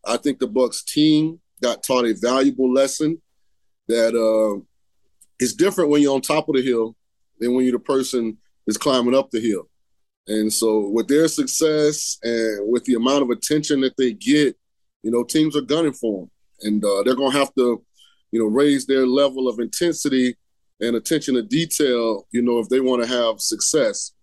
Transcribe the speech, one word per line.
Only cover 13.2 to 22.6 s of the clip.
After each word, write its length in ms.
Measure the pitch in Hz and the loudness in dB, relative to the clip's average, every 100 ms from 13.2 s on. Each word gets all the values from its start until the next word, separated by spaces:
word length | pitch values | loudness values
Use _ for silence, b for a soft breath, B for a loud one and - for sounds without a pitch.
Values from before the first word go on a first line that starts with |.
of 60 | 127 | 0
attention 520 | 117 - 151 151 143 | -2 -2 -2 0 -2
that 160 | 131 - | -2 0
they 160 | 127 | -2
get, 420 | 104 113 151 139 - _ _ _ _ | -2 0 2 2 -2 _ _ _ _
you 80 | 110 | -2
know, 140 | 120 120 | -2 0
teams 280 | 156 156 143 | 0 0 -2
are 40 | |
gunning 300 | 123 151 160 | -2 0 0
for 300 | 127 113 98 | -2 -4 -4
'em. 100 | 87 _ _ _ | -10 _ _ _
And, 240 | 104 107 101 | -2 0 0
uh, 180 | 98 | 0
they're 100 | 110 | 0
gonna 240 | 127 135 139 | 0 0 0
have 160 | 139 - | 0 0
to, 280 | 123 113 _ b b b _ | 0 0 _ b b b _
you 80 | 113 | -2
know, 60 | 107 | 0
raise 400 | 117 147 139 131 | 2 2 2 0
their 200 | 135 131 | 2 2
level 440 | 131 143 131 131 | 2 0 0 -4
of 100 | 113 | -4
intensity 800 | 113 - 175 151 147 131 127 - _ _ _ _ | -6 -2 -2 -2 -2 0 0 -4 _ _ _ _
and 160 | 113 120 | -4 -4
attention 400 | - 160 - 127 | -2 -4 0 -2
to 80 | |
detail, 840 | 107 143 165 - 143 120 113 104 - | 0 -2 -2 0 0 0 -2 -4 -4
you 100 | 120 | -2
know, 180 | 120 | 0
if 100 | 120 | 0